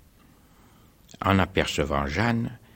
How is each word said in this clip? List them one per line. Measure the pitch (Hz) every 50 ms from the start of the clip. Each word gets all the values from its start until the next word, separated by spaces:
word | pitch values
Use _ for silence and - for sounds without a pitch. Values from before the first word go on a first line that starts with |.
| - - _ _ - - - _ _ _ - - - - - - - - _ _ - - - - -
En | 92 98 95
apercevant | 90 - - 82 73 - - - 73 73 73 69 69
Jeanne, | 71 73 92 113 117 117 113 117 123 - - - - -